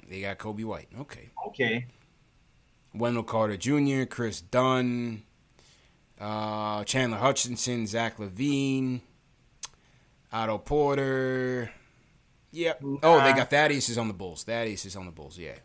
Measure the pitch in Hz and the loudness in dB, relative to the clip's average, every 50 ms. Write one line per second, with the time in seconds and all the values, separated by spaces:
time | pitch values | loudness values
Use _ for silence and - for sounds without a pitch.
0 | - - 92 95 95 98 98 - - 107 104 107 110 110 95 80 - - - 120 | -16 -14 -10 -8 -8 -8 -8 -8 -10 -10 -8 -8 -8 -8 -8 -10 -12 -14 -16 -16
1 | 143 - - - - - - - - - - - 123 113 110 123 123 - - _ | -14 -14 -16 -18 -20 -18 -14 -12 -12 -8 -2 0 0 0 0 -2 -4 -8 -14 _
2 | _ _ _ _ _ _ _ _ _ _ _ _ _ _ _ _ _ _ - 107 | _ _ _ _ _ _ _ _ _ _ _ _ _ _ _ _ _ _ -6 -2
3 | 120 120 120 117 113 - 117 113 110 107 101 92 87 123 147 147 143 139 135 131 | -2 0 0 0 -2 -2 0 0 2 0 0 -2 0 0 2 4 4 2 2 0
4 | 131 131 - - 117 110 98 - - - - 123 127 131 131 127 127 123 120 120 | -2 -2 -4 -4 -4 -4 -4 -8 -8 -2 0 2 4 4 2 2 2 0 -2 -2
5 | 120 117 113 107 - _ _ _ _ _ _ _ _ - - _ _ _ _ _ | -4 -6 -8 -10 -14 _ _ _ _ _ _ _ _ -20 -20 _ _ _ _ _
6 | _ _ _ - 104 104 107 107 107 107 107 107 107 107 107 104 101 - - 131 | _ _ _ -12 -8 -6 -4 -4 -4 -4 -4 -2 -2 -2 -2 -2 -2 -2 0 0
7 | 127 120 110 101 123 135 135 - - 123 123 - - 127 123 117 113 95 104 113 | 0 0 0 2 2 2 2 2 -2 -4 -4 -4 -2 -2 -2 -2 -2 -2 -2 -2
8 | 117 107 - - 104 98 90 101 135 143 139 139 139 135 135 135 131 127 127 120 | -2 -2 -4 -6 -10 -8 -6 -2 0 0 2 2 0 0 0 0 0 -2 -2 -4
9 | - _ _ _ _ _ _ _ _ _ _ _ - - - _ _ _ _ _ | -8 _ _ _ _ _ _ _ _ _ _ _ -14 -14 -14 _ _ _ _ _
10 | _ _ _ _ _ _ 110 113 113 110 107 101 - - 147 151 147 143 139 139 | _ _ _ _ _ _ -4 -2 -2 -2 -2 -4 -2 0 2 4 4 4 2 2
11 | 135 135 135 131 131 131 131 131 127 127 127 123 117 - - - _ _ _ _ | 0 0 0 0 0 0 0 0 -2 -2 -2 -4 -4 -8 -10 -16 _ _ _ _
12 | _ _ _ _ _ _ _ _ _ _ - 160 165 165 156 - 139 139 139 139 | _ _ _ _ _ _ _ _ _ _ -6 -2 -2 0 -2 -2 -4 -6 0 6
13 | 151 160 170 147 135 135 135 131 123 - 143 147 156 147 147 135 - 117 113 120 | 8 10 10 10 10 8 6 4 4 4 4 4 6 4 4 2 0 -2 -2 -2
14 | 113 107 95 87 98 90 80 - - 107 113 117 117 113 101 92 - 95 90 98 | -2 -2 -4 -6 -10 -10 -10 -10 -8 -6 -4 -4 -2 -4 -4 -6 -8 -10 -12 -12
15 | 92 90 80 76 73 71 85 90 82 71 57 - - | -12 -14 -14 -16 -18 -16 -16 -14 -14 -14 -14 -16 -18